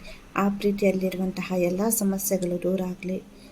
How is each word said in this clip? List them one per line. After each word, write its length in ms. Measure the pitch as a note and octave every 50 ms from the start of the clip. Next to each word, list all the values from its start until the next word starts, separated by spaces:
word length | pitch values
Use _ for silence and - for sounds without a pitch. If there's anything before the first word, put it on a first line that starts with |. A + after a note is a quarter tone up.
| - - - - - - -
ಆ 120 | F#3+ G3 G3+
ಪ್ರೀತಿಯಲ್ಲಿರುವಂತಹ 1040 | G3+ G3+ G#3 G#3 G3+ G3+ G3+ F#3+ F#3+ F#3+ F#3 F#3 F3+ F3+ F#3+ F#3 F#3 F#3 F3 - F#3 F3+
ಎಲ್ಲ 220 | F3 F3 F3+ F#3 G#3 A3+
ಸಮಸ್ಯೆಗಳು 760 | A3 - G3+ G3 G3 F#3+ - - G3 F#3 F3+ F3 F3+ F3 -
ದೂರ 180 | F3+ F#3+ F#3 F#3
ಆಗಲಿ. 320 | F#3 F3+ - - F3+ F#3+ F#3+ - - - - - -